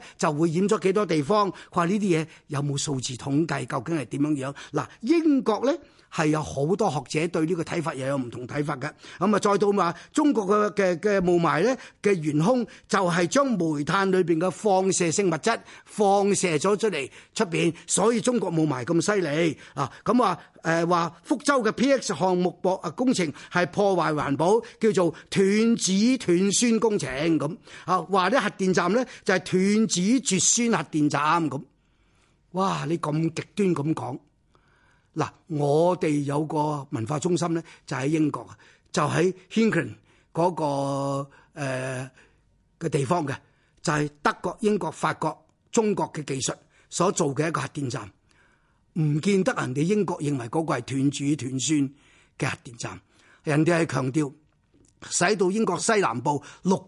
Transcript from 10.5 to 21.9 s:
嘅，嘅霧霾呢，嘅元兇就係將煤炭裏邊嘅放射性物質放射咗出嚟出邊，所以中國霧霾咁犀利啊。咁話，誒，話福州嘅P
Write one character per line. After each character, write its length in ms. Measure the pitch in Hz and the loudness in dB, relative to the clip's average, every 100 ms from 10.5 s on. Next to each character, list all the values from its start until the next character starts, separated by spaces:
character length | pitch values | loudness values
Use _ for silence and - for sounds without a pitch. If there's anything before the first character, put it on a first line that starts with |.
| 208 208 - 190 175 | 2 0 0 0 0
嘅， 20 | |
嘅 220 | 208 196 | 0 2
霧 200 | 180 175 | 2 2
霾 220 | 170 143 | 2 2
呢， 120 | 208 262 - - | 0 -2 -6 -2
嘅 100 | 208 | 0
元 220 | 190 151 147 | 0 0 2
兇 300 | 165 254 220 - - | 2 2 0 -8 -4
就 100 | 202 180 | 0 2
係 160 | 170 175 | 0 2
將 200 | 262 277 | 2 2
煤 320 | 214 165 147 | 0 0 -2
炭 260 | 147 185 190 | -2 0 2
裏 60 | 185 | 2
邊 200 | 170 165 | 2 2
嘅 120 | 185 | 0
放 400 | - 214 185 190 | 0 2 4 4
射 180 | 170 170 | 2 0
性 180 | 151 196 | 2 0
物 60 | |
質 240 | 160 - 226 - - | 0 0 -2 -4 -20
放 500 | - - 208 202 202 | -10 0 4 4 4
射 220 | 190 185 156 | 2 2 2
咗 180 | 185 202 | 2 2
出 140 | 220 | 0
嚟 200 | 160 131 - - | -2 -6 -12 -10
出 100 | - | -4
邊， 300 | 208 160 170 156 - | -2 0 0 -2 -4
所 260 | - 208 | 0 2
以 80 | 240 | 2
中 180 | 247 247 | 2 0
國 100 | 185 | 0
霧 140 | 170 156 | 2 2
霾 180 | 127 | 0
咁 300 | 120 170 156 | 0 0 2
犀 60 | 208 | 2
利 360 | 165 147 170 139 - | 2 2 0 -2 -8
啊。 180 | - 135 - | -6 -6 -4
咁 140 | - 240 | 0 2
話， 200 | 220 165 - - | 2 0 -8 -8
誒， 240 | - 165 170 | -2 0 2
話 300 | 175 170 - | 0 0 -6
福 140 | - 269 | -6 -2
州 240 | - 277 | 0 2
嘅 100 | 220 | 2
P 180 | - 262 | 0 2